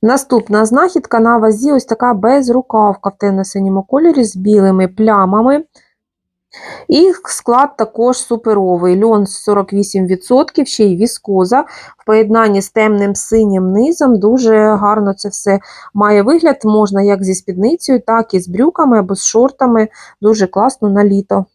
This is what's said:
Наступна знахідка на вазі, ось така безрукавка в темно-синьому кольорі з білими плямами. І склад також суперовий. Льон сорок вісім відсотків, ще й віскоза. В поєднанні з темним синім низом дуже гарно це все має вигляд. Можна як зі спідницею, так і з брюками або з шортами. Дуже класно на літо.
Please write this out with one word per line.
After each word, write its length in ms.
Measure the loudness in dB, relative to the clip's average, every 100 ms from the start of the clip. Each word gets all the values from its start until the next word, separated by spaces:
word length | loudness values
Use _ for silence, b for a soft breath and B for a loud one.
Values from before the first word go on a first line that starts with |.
Наступна 640 | 2 0 0 -2 0 0 2
знахідка 540 | 2 0 -2 -2 0
на 180 | 2 2
вазі, 340 | 2 0 0
ось 140 | -2 -2
така 280 | -4 -2
безрукавка 960 | 0 0 0 0 -2 -2 0 0 0 -6
в 80 | -4
темно-синьому 640 | -4 -2 -4 -4 -2 -2
кольорі 400 | -2 0 2 2
з 120 | -2 -2
білими 520 | 0 2 4 2 0
плямами. 760 | 0 0 2 2 2 2 0 -4 b b b _ _ _ _ _ B B B B
І 240 | 2 2 2 -6
склад 520 | -10 -2 0 0 -2
також 400 | -6 -2 -2 -2
суперовий. 840 | -4 -6 -2 0 0 0 0 2
Льон 240 | 2 2 -2
сорок 460 | -6 -2 -2 -2
вісім 320 | -2 -2 -2 -2
відсотків, 600 | -4 0 0 0 -2 -4
ще 180 | 0 0
й 100 | 2
віскоза. 640 | -2 -4 -4 -2 0 0 -2 B B B
В 80 | 0
поєднанні 560 | 0 2 2 2 0
з 80 | -2
темним 460 | -2 0 0 -2 -4
синім 560 | -2 0 0 0 0
низом 480 | 0 0 0 2 2
дуже 560 | 2 2 2 2 2 0
гарно 380 | 0 0 -2
це 160 | -4 -8
все 300 | -8 -2 -2 B B B
має 280 | -2 2 2
вигляд. 360 | 2 2 2 0
Можна 380 | 0 0 0 0
як 220 | 0 0
зі 120 | -2 -6
спідницею, 640 | -6 -4 -2 -2 -2 -2
так 340 | 0 -2 -2
і 60 | -4
з 80 | -6
брюками 520 | -2 -2 0 0 0
або 160 | 0 -4
з 80 |
шортами. 640 | -2 0 0 0 0 0 0 B B B
Дуже 260 | 0 0 0
класно 420 | 0 -2 -2 -2
на 160 | 2 2
літо. 400 | 0 -2 -4 -4